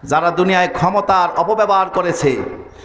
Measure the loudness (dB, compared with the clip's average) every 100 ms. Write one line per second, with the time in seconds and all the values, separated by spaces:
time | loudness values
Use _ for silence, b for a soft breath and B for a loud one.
0 | 0 0 0 0 2 2 0 0 0 0
1 | 2 2 2 0 -2 0 2 2 2 -2
2 | -2 0 0 0 -6 -10 -16 B